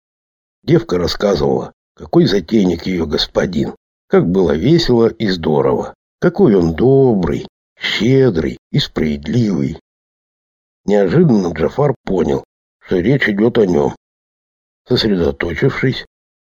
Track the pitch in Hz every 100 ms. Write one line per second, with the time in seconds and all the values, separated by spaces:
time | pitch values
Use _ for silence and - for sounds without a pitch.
0 | _ _ _ _ _ _ - 165 - 90
1 | 80 - 101 85 69 64 - - _ -
2 | 85 170 151 98 82 110 92 85 - 90
3 | 80 76 - 104 101 90 - - _ _
4 | - 98 85 95 85 71 117 165 143 117
5 | 113 - 107 90 80 73 65 60 - -
6 | _ - 175 170 175 98 85 80 123 135
7 | 131 104 82 65 - _ _ _ - -
8 | 110 135 131 87 69 - _ 165 - -
9 | 78 73 71 123 107 78 67 - _ _
10 | _ _ _ _ _ _ _ _ - 101
11 | 95 135 170 107 87 82 - - 147 -
12 | - 92 73 67 - _ _ _ - 95
13 | 95 123 - 101 117 117 98 78 67 -
14 | _ _ _ _ _ _ _ _ - 123
15 | 110 92 73 71 85 82 - - 135 -
16 | - _ _ _